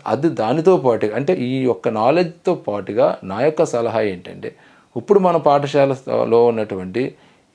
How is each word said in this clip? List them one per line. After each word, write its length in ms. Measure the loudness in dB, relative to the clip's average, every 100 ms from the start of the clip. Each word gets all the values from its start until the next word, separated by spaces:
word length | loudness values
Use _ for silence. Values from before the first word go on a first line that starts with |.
| -4
అది 220 | -2 -2
దానితో 480 | 0 0 2 4 4
పాటు 300 | 2 0 0
అంటే 280 | -2 -2
ఈ 280 | -2 -2 -2
యొక్క 260 | 0 0 -2
నాలెడ్జ్తో 680 | 0 2 2 0 -4 -4
పాటుగా 640 | -4 -4 -8 -4 0 0 0
నా 160 | -8 -2
యొక్క 240 | -2 0
సలహా 360 | -2 -2 -2 -2
ఏంటంటే, 540 | -2 -4 -12 -14 -14 -16 -20 _ _ -8
ఇప్పుడు 220 | 2 2
మన 180 | 4 2
పాఠశాలలో 1080 | 2 2 2 2 2 0 -4 -2 2 4 4
ఉన్నటువంటి 680 | 0 -4 -6 -6 -6 -6 -8 _ _ _